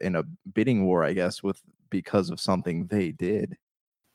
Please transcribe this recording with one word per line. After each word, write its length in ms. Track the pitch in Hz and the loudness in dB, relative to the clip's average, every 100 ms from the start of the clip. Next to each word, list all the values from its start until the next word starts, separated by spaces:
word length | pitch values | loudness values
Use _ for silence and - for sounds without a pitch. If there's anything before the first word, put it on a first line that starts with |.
in 160 | 95 85 | -2 -2
a 80 | - - 98 | -4 -10 -4
bidding 320 | 110 123 110 95 | 0 2 4 4
war, 180 | 90 | 4
I 80 | 78 | 2
guess, 300 | 95 90 - | 2 -2 -2
with, 180 | 98 - _ _ _ | -4 -4 _ _ _
because 400 | 95 - 101 87 | -6 0 0 0
of 100 | 82 | -4
something 460 | - 92 90 82 87 | -2 0 0 -4 -2
they 260 | 104 85 | -2 -2
did. 460 | 76 90 104 - - _ _ _ _ _ | -2 -2 -2 -4 -8 _ _ _ _ _